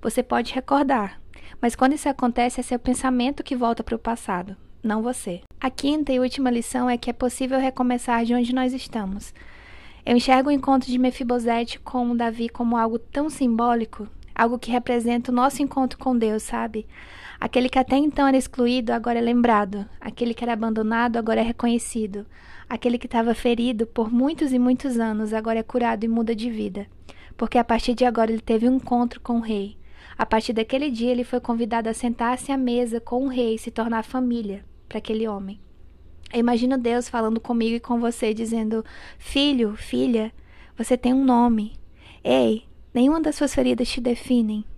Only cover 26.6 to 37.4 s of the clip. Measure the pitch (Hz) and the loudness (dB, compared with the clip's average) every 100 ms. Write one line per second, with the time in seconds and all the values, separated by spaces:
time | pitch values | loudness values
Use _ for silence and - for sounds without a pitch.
26.6 | 208 190 202 - - - - - 226 247 | -6 -6 -12 -16 -20 -20 -20 -6 0 2
27.6 | 233 226 - 233 247 233 220 226 - 226 | 2 0 0 2 2 4 0 0 0 2
28.6 | 233 262 - 240 240 - - 233 226 214 | 4 2 0 0 0 -4 -4 -2 0 -4
29.6 | 202 - - - - - - 220 - 226 | -4 -12 -20 -20 -20 -4 2 2 2 -2
30.6 | 226 262 294 226 240 247 240 247 247 233 | 0 0 -2 0 0 0 0 -4 -2 -2
31.6 | 233 233 226 220 240 233 233 247 - 277 | 0 -2 -2 -2 -2 0 -2 -2 -2 -2
32.6 | 254 240 240 226 - 240 269 254 233 226 | 0 0 0 -2 -2 -2 0 0 0 0
33.6 | - 226 226 226 220 254 254 240 208 196 | -4 -4 -2 -2 -2 -2 0 -2 -4 -8
34.6 | - - - 220 - 220 220 202 190 214 | -14 -20 -10 -10 -4 -2 -2 -4 -10 -14
35.6 | - - - - - - - 233 233 240 | -18 -20 -20 -20 -20 -18 -6 0 2 2
36.6 | 247 269 233 240 240 240 220 226 | 2 2 0 0 -2 -2 0 -2